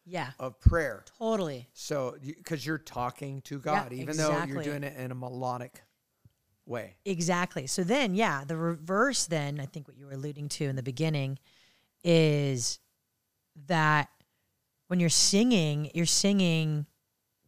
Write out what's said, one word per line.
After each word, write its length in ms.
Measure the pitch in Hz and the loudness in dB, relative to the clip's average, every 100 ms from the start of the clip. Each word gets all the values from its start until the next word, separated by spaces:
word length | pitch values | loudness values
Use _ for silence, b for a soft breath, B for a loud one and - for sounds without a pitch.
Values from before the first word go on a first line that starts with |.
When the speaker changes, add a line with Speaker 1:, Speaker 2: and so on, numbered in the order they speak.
| 175 | -12
Speaker 1:
Yeah. 240 | 175 139 - | -10 -8 -10
Speaker 2:
of 220 | 127 - | -12 2
prayer. 440 | 170 165 147 98 - - | 4 4 2 -4 -14 -6
Speaker 1:
Totally. 500 | 226 220 170 131 123 | -2 -2 -2 -6 -14
Speaker 2:
So, 440 | - - 147 127 123 | -16 -6 -4 -4 -6
you, 120 | 135 160 | -12 -14
'cause 200 | - 160 | -8 -8
you're 140 | 127 156 | -6 -8
talking 640 | - 123 123 - 139 135 | -8 -6 -6 -6 -10 -12
to 140 | - 143 | -12 -8
Speaker 1:
Yeah, 40 | |
Speaker 2:
God, 280 | 147 151 120 | -2 -2 -2
even 240 | 123 131 156 | -8 -6 0
though 140 | 156 | 0
you're 120 | 151 | 0
Speaker 1:
exactly. 200 | 139 139 | -2 -4
Speaker 2:
doing 200 | 147 147 | -6 -6
it 120 | 139 135 | -6 -8
in 140 | 127 | -8
a 40 | |
melodic 680 | 127 127 127 127 123 123 - _ _ _ _ _ _ _ _ - | -8 -10 -6 -6 -6 -10 -18 _ _ _ _ _ _ _ _ -10
way. 300 | 120 101 - | -8 -8 -10
Speaker 1:
Exactly. 640 | 196 175 170 175 180 165 131 | -6 -2 0 0 -2 -6 -4
So 180 | - | -2
then, 300 | 175 269 240 | 0 0 0
yeah, 300 | 180 220 139 | 0 0 -2
the 120 | 143 165 | -4 -4
reverse 680 | 170 170 160 196 269 233 - | -2 -4 -2 0 2 0 -2
then, 340 | 160 143 147 | -2 -2 -6
I 60 | 135 | -8
think 200 | 160 143 | -12 -16
what 80 | 127 | -20
you 100 | 139 | -14
were 60 | |
alluding 360 | 135 147 147 147 | -10 -8 -8 -8
to 140 | - | -4
in 120 | 143 135 | -4 -4
the 60 | |
beginning 560 | 123 123 160 151 135 139 b b b b b _ | -6 -2 0 0 -2 -6 b b b b b _
is 760 | 175 165 156 147 143 127 117 - _ _ _ _ _ _ _ 156 139 | 4 6 8 4 2 0 -2 -6 _ _ _ _ _ _ _ -14 -2
that 420 | 165 156 151 139 _ _ _ _ _ _ _ - | 2 4 4 2 _ _ _ _ _ _ _ -2
when 120 | 180 | 2
you're 80 | 170 | 4
singing, 800 | - - 196 247 220 156 147 151 | 4 4 4 6 4 4 0 -2
you're 120 | 170 170 | 0 2
singing 800 | - 196 202 180 160 156 151 147 _ _ _ _ _ | 2 4 4 4 4 2 -2 -4 _ _ _ _ _